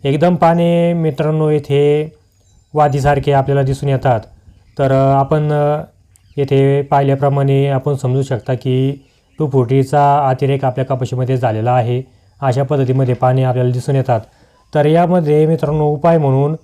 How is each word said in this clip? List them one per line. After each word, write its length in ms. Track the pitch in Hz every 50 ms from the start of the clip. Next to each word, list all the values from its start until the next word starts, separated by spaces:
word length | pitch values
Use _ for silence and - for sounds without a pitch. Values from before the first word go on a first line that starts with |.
| -
एकदम 300 | 139 139 156 160 180 180
पाने 580 | 170 175 165 - 170 170 170 170 170 170 170 170
मित्रांनो 580 | 170 160 160 139 139 156 151 156 156 156 151
येथे 600 | 151 147 139 - 139 143 147 147 147 151 151 156 - _ _ _ _ _ _ _ _ _ _ _ -
वादीसारखे 580 | 147 151 147 131 143 131 143 143 139 135 143 143
आपल्याला 300 | 139 135 135 139 139 139
दिसून 260 | 131 135 131 - 139
येतात. 320 | 135 131 - 139 - - - - - - _ - - _ _ _ _ -
तर 120 | 139 135 135
आपण 600 | 135 135 135 139 139 139 135 156 151 151 151 151 147 147 147 147 151 156 - _ _ _ _ _ _ _ _ _
येथे 460 | 143 139 139 139 135 135 139 139 143 139
पाहिल्याप्रमाणे 880 | 139 147 139 139 139 139 135 139 139 139 143 139 139 139 139 139 143
आपण 260 | 139 135 - 147 143
समजू 280 | 135 - 127 127 135 135
शकता 320 | 135 135 110 - - 131
की 520 | 117 - 131 127 127 131 135 139 139 _ _ _ _ _ _ _ -
टू 120 | 156 147
फोर्टीचा 760 | 135 135 123 113 131 135 131 135 - 147 143 143 143 147 123 131
अतिरेक 360 | 131 131 143 135 139 131 135
आपल्या 200 | 131 123 - 131
कपाशीमध्ये 520 | - 139 123 127 117 - 123 127 123 131
झालेला 360 | 127 117 139 131 107 110 120 123
आहे. 300 | 127 120 120 123 127 131 _ _ _ _ _ _ _ 139
अशा 200 | 135 117 135 139
पद्धतीमध्ये 520 | 135 151 139 135 123 127 135 135 123 123
पाने 280 | 120 - 127 127 131 131
आपल्याला 280 | 127 123 127 123 123
दिसून 260 | 123 123 - - 139
येतात. 240 | 135 123 - 127 110 101 _ _ _ _ _ _ _ _ _ -
तर 120 | 151 147
यामध्ये 600 | 151 156 170 175 170 180 180 160 147 151 151 156
मित्रांनो 380 | 156 165 151 - 143 151 156 151
उपाय 340 | 147 147 143 - 170 165 165
म्हणून 380 | 151 135 131 135 139 147 160 156